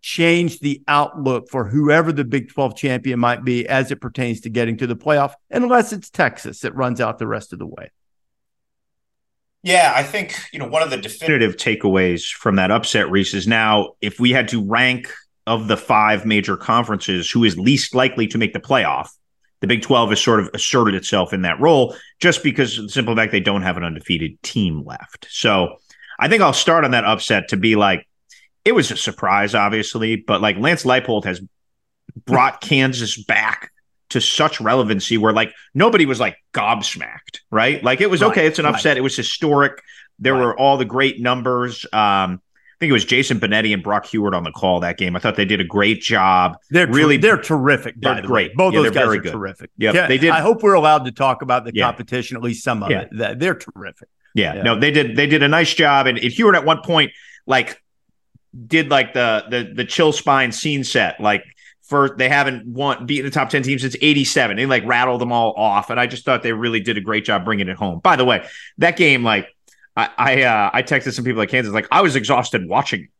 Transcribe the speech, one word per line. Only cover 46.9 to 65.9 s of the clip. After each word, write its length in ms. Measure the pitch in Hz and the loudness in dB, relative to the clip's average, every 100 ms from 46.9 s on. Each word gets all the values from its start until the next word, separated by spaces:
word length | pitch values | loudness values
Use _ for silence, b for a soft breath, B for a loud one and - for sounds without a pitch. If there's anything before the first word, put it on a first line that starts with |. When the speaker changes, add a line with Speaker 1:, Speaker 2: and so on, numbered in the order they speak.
Speaker 2:
Really, 260 | 131 151 143 | 2 4 4
Speaker 1:
they're 200 | 220 208 | 4 2
terrific, 640 | - 151 135 135 120 117 | 0 0 2 0 -2 -6
by 140 | 131 | -4
Speaker 2:
they're 60 | 107 | -4
Speaker 1:
the 40 | 95 | -2
Speaker 2:
great. 220 | 117 90 | -2 0
Speaker 1:
way. 40 | 117 | 0
Both 160 | 185 | 2
Speaker 2:
Yeah, 60 | 160 | 4
Speaker 1:
those 20 | 127 | 2
Speaker 2:
they're 20 | |
Speaker 1:
guys 120 | 104 | 2
Speaker 2:
very 120 | 120 107 | 2 0
Speaker 1:
are 20 | |
Speaker 2:
good. 100 | 92 | -4
Speaker 1:
terrific. 380 | 107 95 - - - | -8 -10 -12 -20 -2
Speaker 2:
Yep, 180 | 107 | 2
Speaker 1:
Yeah, 120 | 170 160 | 2 2
Speaker 2:
they 100 | 131 | 2
did. 140 | 165 | 4
Speaker 1:
I 100 | 160 | 4
hope 220 | 170 226 | 2 2
we're 100 | 208 | 4
allowed 320 | 190 151 151 | 4 4 4
to 60 | 127 | 0
talk 300 | 113 135 123 | -2 -2 -2
about 220 | 127 123 | -2 -2
the 80 | 117 | -2
Speaker 2:
Yeah. 120 | 110 | -2
Speaker 1:
competition, 500 | 120 117 113 123 117 | -2 -2 -6 -6 -6
at 80 | 123 | -8
least 200 | 120 117 | -6 -4
some 200 | - 113 | -4 -4
of 80 | 101 | -2
Speaker 2:
Yeah. 100 | 98 | -4
Speaker 1:
it. 80 | - 107 | -4 -6
Th-, 200 | 107 113 | -6 -2
they're 180 | 175 | -4
terrific. 540 | - - 98 92 - - _ _ | -4 -10 -18 -18 -18 -20 _ _
Speaker 2:
Yeah, 220 | - 85 | -2 -2
Speaker 1:
Yeah. 80 | 98 | 0
Speaker 2:
no, 160 | 110 110 | 0 2
they 120 | 143 | 2
did. 240 | 151 127 | 2 0
They 120 | 113 143 | 0 0
did 160 | 151 | 2
a 40 | 143 | 4
nice 260 | 160 160 | 2 2
job. 340 | - 151 139 131 | 2 4 4 2
And, 100 | 117 | 0
and 140 | 120 | -4
Huard 240 | 123 220 | 2 4
at 100 | 180 | 4
one 160 | 143 160 | 2 0
point, 300 | - 165 139 B B B | 0 0 0 B B B
like, 360 | - 131 117 - _ _ _ _ _ _ _ 127 | 0 0 0 -12 _ _ _ _ _ _ _ -20
did, 240 | 113 160 143 | 0 0 4
like, 240 | 139 123 | 2 2
the, 320 | 131 120 107 110 | 0 0 0 -2
the, 220 | 123 107 | -6 -4
the 100 | 117 | -6
chill 260 | 101 - 156 | -4 2 2
spine 400 | - - 135 127 | 2 2 2 2
scene 320 | 117 156 143 | -2 -4 -4
set, 380 | 127 123 92 - | -2 0 0 0
like, 220 | 104 101 - b b b | 0 0 -4 b b b
for, 320 | _ 143 139 135 | _ 0 0 0
they 120 | 131 | 2
haven't 360 | 143 139 127 | 2 0 -4
won, 400 | 113 120 139 127 | -12 -4 -4 -4
beaten 200 | 123 143 | -4 -6
the 60 | 139 | -4
top 180 | 147 135 | -4 -2
ten 120 | 147 | -2
teams 180 | 131 135 | -2 -4
since 140 | 131 - | -4 0
eighty-seven. 560 | 151 143 131 147 117 101 | 2 2 2 0 0 -2
They, 80 | |
like, 200 | 135 127 | 0 0
rattled 360 | 113 120 127 123 | 2 0 2 0
them 100 | 120 | -2
all 220 | 120 113 | 0 0
off. 340 | - 107 101 | 0 0 0
And 100 | - | -2